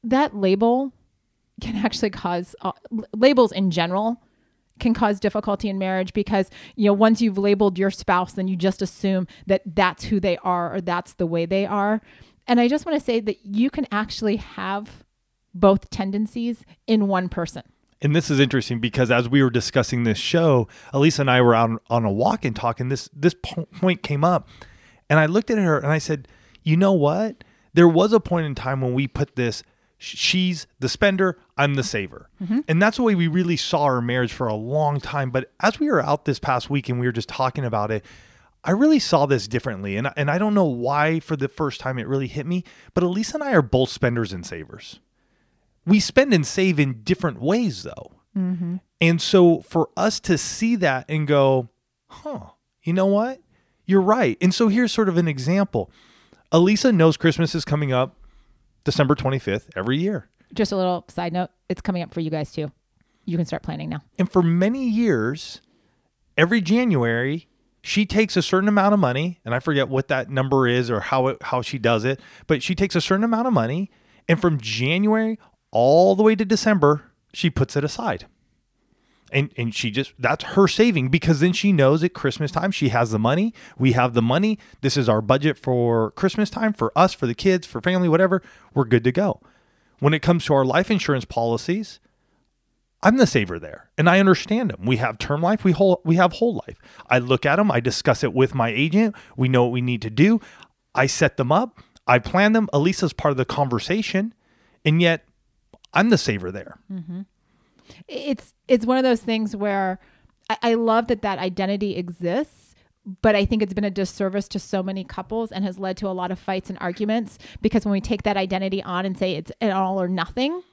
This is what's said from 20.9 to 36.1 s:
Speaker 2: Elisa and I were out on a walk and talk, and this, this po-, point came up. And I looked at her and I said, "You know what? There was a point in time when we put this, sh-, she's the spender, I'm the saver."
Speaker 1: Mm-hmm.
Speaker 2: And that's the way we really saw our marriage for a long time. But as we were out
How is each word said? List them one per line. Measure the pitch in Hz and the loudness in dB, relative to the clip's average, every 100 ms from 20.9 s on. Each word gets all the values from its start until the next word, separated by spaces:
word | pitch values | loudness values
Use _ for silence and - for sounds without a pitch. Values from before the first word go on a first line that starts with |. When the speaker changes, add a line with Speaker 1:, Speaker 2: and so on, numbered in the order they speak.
Speaker 2:
Elisa | 139 151 147 | 2 2 2
and | 139 | 2
I | 127 | 4
were | 123 | 6
out | 117 113 113 _ | 4 2 -2 _
on | 117 | 0
a | 110 | 0
walk | 101 120 220 | 0 0 0
and | 127 107 | -4 -4
talk, | 120 117 | -6 -4
and | 127 | -4
this, | 135 - | -6 -8
this | 143 165 - | -2 -2 -2
po-, | - - 160 | -12 -12 -12
point | - 185 175 | -2 -2 0
came | - 143 | -2 0
up. | 160 170 - - - - _ _ _ | 2 0 -4 -20 -20 -20 _ _ _
And | 151 | 2
I | 156 | 4
looked | 196 - | 2 0
at | 220 | 0
her | 185 151 | 2 0
and | 139 | 0
I | 156 | -2
said, | - 151 - _ _ _ | -2 -6 -6 _ _ _
"You | - 160 | 0 4
know | 196 | 4
what? | 190 143 170 220 - - _ _ | 4 2 0 -4 -8 -20 _ _
There | 160 170 | 6 6
was | 165 208 | 6 4
a | 220 | 2
point | - 175 156 | 0 -4 -4
in | 131 | -6
time | 127 135 | -6 -4
when | 131 | -2
we | 123 139 | -2 -2
put | - 143 - | -2 -6 -2
this, | 120 110 - _ _ _ | -2 -4 -12 _ _ _
sh-, | - - | -16 -4
she's | - 185 185 165 - _ | -2 0 0 -2 -10 _
the | 127 | -6
spender, | - 208 190 190 - _ - | 2 0 2 -2 -2 _ -2
I'm | 143 | 0
the | 139 | 0
saver." | - 107 95 - - _ | -2 -4 -8 -12 -20 _
Speaker 1:
Mm-hmm. | 180 226 302 | -4 -4 0
Speaker 2:
And | 160 | 2
that's | 208 220 | 2 2
the | |
way | 233 | 0
we | 190 165 | 2 2
really | 170 175 165 | 0 0 -2
saw | - 165 | -2 0
our | 143 127 | 0 0
marriage | 120 123 120 | -2 -2 -2
for | - 123 | -4 -4
a | |
long | 107 113 147 147 147 | -4 -4 -2 -2 -2
time. | - 147 131 | -6 -6 -4
But | 127 127 _ | -4 -6 _
as | 202 - | -2 -2
we | 302 | 0
were | 196 | 0
out | 127 | 0